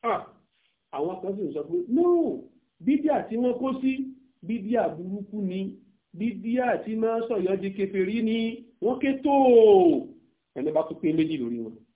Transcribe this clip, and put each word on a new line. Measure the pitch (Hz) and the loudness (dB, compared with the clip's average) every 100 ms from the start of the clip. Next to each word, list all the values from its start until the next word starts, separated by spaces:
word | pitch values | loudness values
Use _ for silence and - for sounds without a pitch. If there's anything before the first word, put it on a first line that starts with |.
Ah, | 233 185 - _ _ _ _ _ _ | -2 -4 -6 _ _ _ _ _ _
àwọn | 135 160 185 | -6 -6 -6
kan | 196 | -8
sì | 196 | -6
ń | 175 | -6
sọ | 147 | -6
pé, | 147 349 349 | -6 -6 -2
"No, | 254 349 349 294 135 - _ _ _ | 2 4 2 0 -4 -10 _ _ _
bídíà | 170 285 311 262 | 0 0 2 -2
tí | - 226 | -2 -2
wọ́n | 247 - | -2 0
kó | 262 | -4
sí, | 262 262 262 269 - _ _ | -2 -2 -2 -8 -12 _ _
bídíà | 180 233 196 233 175 | -8 -6 -2 0 0
burúkú | 156 185 202 202 214 | -4 -8 -10 -8 -6
ni, | 190 185 196 - _ _ _ | -6 -4 -8 -10 _ _ _
bídíà | 165 226 190 208 247 247 185 | -6 -6 -6 -4 -2 0 -2
tí | - | -4
máa | 220 220 226 | -2 -2 -2
ń | 226 | -2
sọ̀yọ́ | 220 180 190 | -2 -2 -2
di | 196 | -4
kèfèrí | 196 190 190 185 226 | -4 -4 -2 -2 0
ni, | 220 226 226 220 - _ | 0 0 -2 -6 -16 _
wọ́n | 208 254 | -4 -2
ké | 269 269 | -2 -2
tó." | 294 277 262 233 220 196 170 139 - - _ _ _ - | 2 4 8 8 10 10 8 4 -2 -18 _ _ _ -6
Ẹni | 151 | -2
bá | 156 | -2
tún | 160 156 | -2 -4
pín | 156 160 | -2 0
méjì | 156 151 | 0 -2
lórí | 117 117 | -6 -6
wọn. | 113 - _ | -10 -14 _